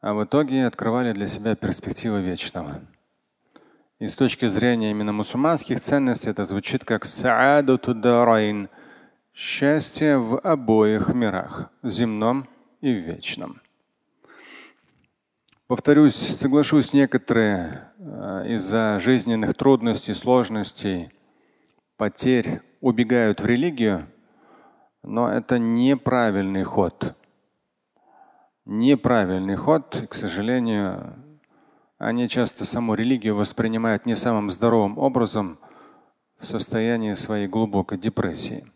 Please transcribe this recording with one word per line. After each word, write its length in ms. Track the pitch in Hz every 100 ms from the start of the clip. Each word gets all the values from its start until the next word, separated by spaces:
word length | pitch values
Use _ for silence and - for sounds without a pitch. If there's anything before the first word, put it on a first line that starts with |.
А 120 | 101
в 100 | 104
итоге 420 | 123 143 147 135 127
открывали 460 | - 113 120 123
для 160 | 101 101
себя 300 | 98 107 110
перспективы 640 | 101 90 - - 117 104
вечного. 580 | 92 87 - 92 76 71 65 _ _ _ _ _ _ - _ _ _ _
И 80 | -
с 80 | -
точки 320 | 131 - 120
зрения 440 | 98 123 117 107
именно 200 | 104 104
мусульманских 720 | 104 107 123 151 165 - 113
ценностей 480 | - 143 135 120 -
это 160 | 104 95
звучит 400 | 98 - 131 -
как 180 | 110
«саадату 920 | - - 127 113 131 147 139 127 -
дарайн», 760 | 113 120 120 120 110 107 104 98 - - - _ _ _
счастье 840 | - - - 139 151 - - 156 139
в 220 | 113 127
обоих 680 | 196 156 117 110 107 107 98
мирах, 600 | 127 113 92 - - - _
в 80 | 127
земном 580 | 95 117 107 110 131 127 _ _ _
и 140 | 139
в 60 | 113
вечном. 600 | 82 82 - - - - _ _ _ _ _ _ _ - - - - _ _ _ _ _ _ _ _ _ _
Повторюсь, 480 | 123 - 147 151 -
соглашусь, 800 | - - 139 143 143 151 127
некоторые, 1000 | 139 139 127 - 117 107 95 82 71 - _
э, 540 | 170 - 101 95 107 113
из-за 460 | 92 110 110 104
жизненных 520 | 98 127 104 113 104
трудностей, 600 | - 135 131 117 107 -
сложностей, 1000 | 104 120 127 104 110 98 - 104 92 80 _ _ _ _ _ _ _ _ _
потерь 640 | 107 - 127 127 110 - _ _
убегают 640 | 131 113 113 123 110 101
в 40 | 107
религию, 640 | 120 170 139 110 95 76 _ _ _ _ - _ _ _ _
но 260 | - 107 120
это 300 | 113 113 123
неправильный 1040 | 113 117 127 139 - 123 117 98 95 98
ход. 540 | 90 - 90 - 82 - _ _ _ _ _ _ _ _ _ _ - _ _ _ -
Неправильный 840 | 104 123 143 127 120 95 95 95 95
ход, 400 | 95 156 131 -
и, 100 | 113
к 80 |
сожалению, 1000 | - 101 90 107 127 117 104 98 92 - - 147 - _ _ _ _ _ _
они 320 | 107 120 120
часто 360 | - 117 - 101
саму 280 | 120 117
религию 420 | 107 117 127 107 104
воспринимают 680 | 104 - 113 113 113 107 -
не 80 | 107
самым 360 | 123 110 104
здоровым 480 | 92 117 117 101 107
образом 580 | 139 127 110 110 95 80 - - - _ _ _ _ _
в 80 | -
состоянии 680 | 113 104 113 113 117 107 98
своей 320 | - 107 101
глубокой 500 | 107 113 98 90 92
депрессии. 760 | 104 - 92 78 - - -